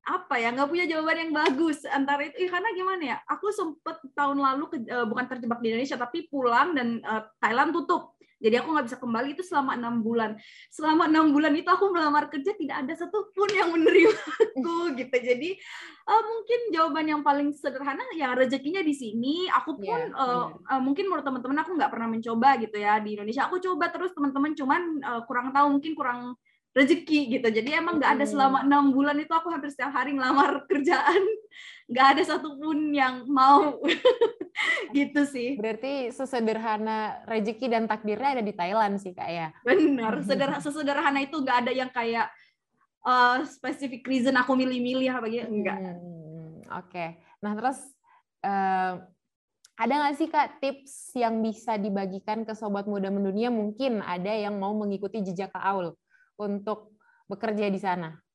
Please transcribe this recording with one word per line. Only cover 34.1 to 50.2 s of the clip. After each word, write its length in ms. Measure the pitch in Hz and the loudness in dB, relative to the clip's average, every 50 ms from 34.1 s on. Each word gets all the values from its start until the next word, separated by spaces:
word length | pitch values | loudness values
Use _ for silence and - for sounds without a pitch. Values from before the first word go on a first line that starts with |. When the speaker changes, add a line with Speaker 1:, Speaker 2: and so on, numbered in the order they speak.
| - - 453 - - - - - _ - - - - 571 415 294 - | 6 6 2 0 0 -6 -14 -10 _ -4 0 0 0 -2 -2 -2 0
Speaker 1:
gitu 260 | 277 285 226 - 294 285 | 0 0 2 2 0 0
sih. 320 | 277 277 247 233 247 285 | 0 -2 -4 -4 -4 -4
Speaker 2:
Berarti 560 | 208 214 220 220 220 254 269 277 277 247 226 | -4 -4 -4 -4 -4 -6 -6 -4 -4 -6 -6
sesederhana 1120 | - - 269 254 - 240 226 220 220 220 226 226 214 208 214 220 220 220 214 208 - - - - | -6 -8 -6 -4 -2 0 0 0 0 0 -2 -2 -2 -2 -2 -2 -2 -2 -4 -6 -8 -10 -8 -4
rezeki 400 | 226 220 202 220 220 226 254 247 | -4 -2 -2 -2 -4 -4 -2 0
dan 120 | 233 226 226 | 0 0 0
takdirnya 520 | 214 214 214 214 208 208 214 262 285 277 247 | 0 -2 -4 -2 -4 -4 0 0 -2 0 0
ada 40 | 214 | -2
di 80 | 202 | -4
Thailand 480 | 202 - 175 175 202 220 214 202 196 196 | -4 -4 -4 0 2 2 2 2 0 -4
sih, 160 | 196 190 180 | -6 -10 -12
Kak, 140 | - - 170 | -10 -8 -8
ya? 240 | 165 170 165 156 - - _ | -6 -6 -8 -8 -10 -6 _
Speaker 1:
Benar. 560 | 240 359 403 311 294 277 247 226 220 - - 175 | 2 4 4 4 4 2 0 0 -2 -2 -2 -2
Speaker 2:
<laughs> 40 | |
Speaker 1:
Sedera-, 320 | 202 269 262 277 277 302 285 | -2 0 0 0 -2 -2 -4
sesederhana 600 | - 294 285 311 294 277 277 285 330 294 277 277 277 | -6 -8 -6 -4 -4 -2 -2 2 0 2 0 0 -4
itu, 160 | 269 330 311 | -4 -4 -4
nggak 180 | 262 254 240 247 233 | -2 0 0 0 0
ada 80 | 254 | 0
yang 160 | 247 254 254 254 | -2 -2 -4 -4
kayak, 360 | - 240 233 226 233 226 - - - _ - _ _ _ _ _ _ _ _ _ _ _ - | -4 -4 -2 -2 0 -2 -2 -4 -6 _ -20 _ _ _ _ _ _ _ _ _ _ _ -2
eh, 300 | 240 254 247 247 247 247 254 320 | 2 4 6 6 4 4 2 -2
specific 560 | 269 - _ - 254 294 - 277 247 262 233 - | -6 -10 _ -6 -6 -6 -4 -6 -8 -8 -10 -4
reason 320 | 247 269 262 233 269 262 | -2 0 2 2 4 4
aku 160 | 247 247 - 262 254 | 4 4 4 4 2
milih-milih 480 | 262 254 254 247 240 247 254 262 262 254 254 | 2 2 0 -2 -2 -2 0 0 0 0 0
apa 120 | 247 226 220 | -2 -4 -4
gitu, 160 | 226 240 226 | -4 -4 -4
enggak. 320 | 233 214 208 185 185 185 196 | -4 -4 -2 -2 -2 -4 -4
Speaker 2:
Hmm, 800 | 190 180 175 175 175 175 170 165 156 156 160 165 160 160 160 - - - - | -8 -10 -10 -12 -14 -14 -16 -14 -16 -16 -14 -16 -16 -16 -18 -20 -16 -14 -14
oke. 300 | 175 180 _ - 180 170 165 170 - _ _ - _ | -14 -14 _ -8 -8 -8 -8 -10 -14 _ _ -16 _
Nah, 120 | - 208 208 | -6 -6 -4
terus, 240 | 214 226 269 269 269 - - _ _ _ _ _ _ _ _ _ _ - | -2 -2 -2 -2 -4 -12 -20 _ _ _ _ _ _ _ _ _ _ -4
eh, 500 | 196 196 196 190 190 190 185 185 185 185 180 185 - _ _ _ _ _ _ _ _ _ _ _ _ _ - | -2 -2 0 0 0 0 0 0 -2 -4 -8 -14 -20 _ _ _ _ _ _ _ _ _ _ _ _ _ -4
ada 140 | 226 226 269 | -2 0 0
nggak 200 | - 392 381 277 | 2 0 0 0
sih, 80 | - | -2